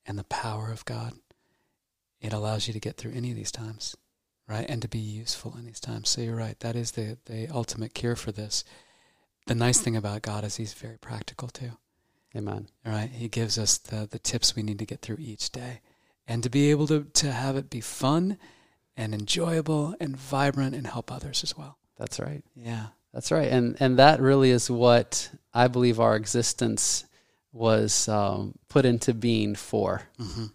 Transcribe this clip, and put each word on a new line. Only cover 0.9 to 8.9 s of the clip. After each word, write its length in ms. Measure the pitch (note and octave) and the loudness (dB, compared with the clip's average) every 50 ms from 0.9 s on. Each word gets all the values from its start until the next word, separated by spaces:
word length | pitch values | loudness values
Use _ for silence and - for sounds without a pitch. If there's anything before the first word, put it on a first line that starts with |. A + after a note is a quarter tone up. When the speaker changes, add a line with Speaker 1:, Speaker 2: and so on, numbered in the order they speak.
| A#2 A2+ A2+ A#2 - - _ _ _ _ _ _ _ _ _ _ _ _ _ _ _ _ _ _ _ _ | -8 -8 -8 -10 -12 -14 _ _ _ _ _ _ _ _ _ _ _ _ _ _ _ _ _ _ _ _
Speaker 1:
it 120 | - G#2+ | -8 -4
allows 340 | A2 G#2+ G#2 G#2+ A2 G#2 - | -4 -2 -2 -2 -2 -2 -4
you 60 | A#2+ | -4
to 80 | G#2+ G#2+ | -6 -6
get 160 | - G#2+ - | -6 -8 -8
through 160 | - - A#2 | -8 -12 -8
any 180 | B2 B2 A#2+ B2 | -8 -6 -6 -6
of 60 | A#2 | -6
these 160 | A2 G#2+ - | -6 -8 -10
times, 440 | - - A2+ A2 A2 A2 - - - _ _ _ _ _ _ _ _ _ _ - | -10 -10 -12 -12 -10 -10 -10 -12 -12 _ _ _ _ _ _ _ _ _ _ -8
right? 180 | G#2+ A2 - - | -6 -6 -4 -4
And 120 | A#2+ A#2 | -6 -6
to 60 | A2+ A2+ | -6 -6
be 100 | - A2+ | -6 -6
useful 560 | G#2+ G#2+ G#2 A2 A#2 - - - - B2 B2+ B2 | -6 -6 -8 -8 -6 -6 -8 -6 -8 -12 -12 -12
in 60 | A#2 | -16
these 140 | A#2 A2+ - | -16 -16 -14
times. 280 | - A#2 A2+ A2 G#2 - | -10 -8 -8 -4 -2 -2
So 120 | - B2+ | -2 -2
you're 120 | A#2 A2+ A#2 | -2 -4 -2
right. 220 | A2+ A2+ A2 G#2+ _ | -4 -4 -6 -8 _
That 160 | - A#2 A2+ | -6 -4 -4
is 160 | A#2+ A#2 A2+ | -4 -4 -4
the, 260 | - A#2+ A2 G#2+ A2+ A#2+ _ | -6 -6 -6 -6 -8 -12 _
the 220 | - A2+ A2 A2 D#3 | -12 -8 -8 -8 -4
ultimate 460 | D#3 B2 A2+ - - A2 A2 A2 _ | -4 -4 -4 -4 -6 -8 -8 -8 _
cure 220 | - - A#2+ A#2+ | -4 -2 -2 -2
for 160 | - - A2+ | -2 -6 -8
this. 320 | G2+ G#2 G#2+ G#2 - - - - - - _ _ | -8 -8 -8 -4 -4 -6 -6 -8 -20 -20 _ _